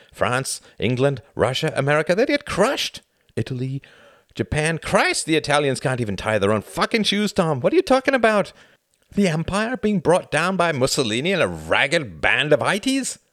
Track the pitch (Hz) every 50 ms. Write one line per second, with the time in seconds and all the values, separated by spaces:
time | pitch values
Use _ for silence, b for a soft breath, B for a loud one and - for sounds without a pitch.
0 | b b b - - 104 120 127 131 - - - b b b b - 107 127 120
1 | 131 143 143 127 b b b - 92 107 131 - - 156 151 - 135 139 147 151
2 | 156 - 180 185 247 294 294 285 - - - - 196 240 302 - - - - -
3 | - _ _ _ _ _ _ - 113 - 135 123 123 131 135 139 B B B B
4 | B B B B B B B - 113 - - 160 151 156 165 156 - - - 196
5 | 262 359 349 - - - 160 156 139 - 143 147 151 139 131 120 - 143 131 123
6 | 120 104 98 90 - 110 110 107 98 98 110 107 101 - - - 175 185 - 226
7 | 208 - - 202 214 202 - - 180 160 156 135 - 190 311 330 359 - 262 262
8 | 262 - 277 262 226 220 220 208 180 - b b b b b b b _ _ _
9 | _ _ - - 202 180 160 165 160 - 170 202 214 226 262 233 - 214 214 190
10 | 139 - 165 180 - - - 147 160 185 190 180 175 170 160 135 123 135 - -
11 | 139 110 104 117 135 180 196 175 139 98 87 80 78 80 95 104 127 143 147 170
12 | 151 113 85 78 76 92 104 120 135 151 147 143 120 127 170 208 208 262 262 269
13 | 254 - - - _ _